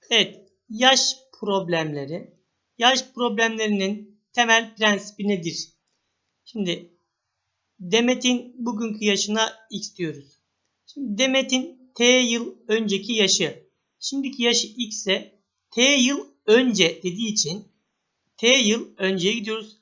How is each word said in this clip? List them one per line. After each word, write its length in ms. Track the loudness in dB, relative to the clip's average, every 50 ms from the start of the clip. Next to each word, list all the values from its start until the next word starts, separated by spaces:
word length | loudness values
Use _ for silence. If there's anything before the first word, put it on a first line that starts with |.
| _ _
Evet, 380 | 0 2 2 0 -4 -18 -20 _ _ _ _ _
yaş 480 | -4 2 4 4 4 4 2 -2 -4 -8 _ _ _ _
problemleri. 920 | -4 -2 -2 -2 0 0 -2 -2 -2 -4 -6 -8 -8 -8 -10 -12 -12 -16 _ _ _ _ _ _ _ _ _ _
Yaş 340 | 2 4 4 2 -2 -8 _
problemlerinin 1040 | -4 -2 -2 0 0 0 0 0 -2 -2 0 0 0 0 -2 -4 -6 -10 -18 -20 _ _ _ _
temel 420 | -2 2 4 4 2 2 -2 -6
prensibi 520 | 0 2 2 2 2 -4 -10 -12 _ -2 -2
nedir? 400 | -2 0 -2 -6 -6 -6 -12 -14 _ _ _ _ _ _ _ _ _ _ _ _ _ _ _
Şimdi 480 | -14 -8 -6 -4 -4 -4 -6 -8 -18 _ _ _ _ _ _ _ _ _ _ _ _ _ _ _ _ _ _
Demet'in 760 | -6 0 2 2 4 2 0 0 2 0 0 0 -2 -8 -14 -8
bugünkü 460 | -6 -6 -4 -4 -6 -6 -6 -2 0
yaşına 480 | 0 0 0 0 -2 0 0 0 -2 -2 -12 _ _
x 260 | -12 -12 -12 -12 _
diyoruz. 300 | -6 -6 -6 -6 -10 -16 _ _ _ _ _ _ _ _ _ _ _ _
Şimdi 320 | _ -14 -10 -8 -6 -2 0
Demet'in 760 | 0 2 2 0 0 0 -2 -2 -2 -4 -12 _ -20 _ _
t 100 | 2 4
yıl 500 | 4 6 4 4 2 0 -2 -2 -6 -10 _ _ -2
önceki 440 | -2 0 0 0 -2 -2 -2 -2 0
yaşı. 540 | 0 2 2 2 2 0 -2 -4 -8 -20 _ _ _ _ _ _ _
Şimdiki 420 | -10 -8 -6 -4 -6 -6 -4 0 0
yaşı 240 | 2 2 2 -2
x 300 | -4 -6 -10 -10 -8 -8
ise 440 | -8 -2 -2 -2 -2 -4 -12 _ _ _ _ _ _ _ _
t 120 | 0 2 4
yıl 440 | 4 4 4 2 2 0 -2 -6 -12 _ _ _
önce 540 | 4 4 6 6 4 2 2 2 2 0 -4 -8
dediği 300 | -8 -6 -4 -6 -4 -2
için 360 | -2 -4 -4 -6 -10 -12 _ _ _ _ _ _ _ _ _ _ _ _ _ _
t 120 | 0 2 4
yıl 400 | 4 4 4 2 0 0 -2 -10 -10
önceye 380 | _ -2 -2 -2 0 0 0 -2
gidiyoruz. 420 | -2 -4 -6 -8 -8 -10 -14 -20 _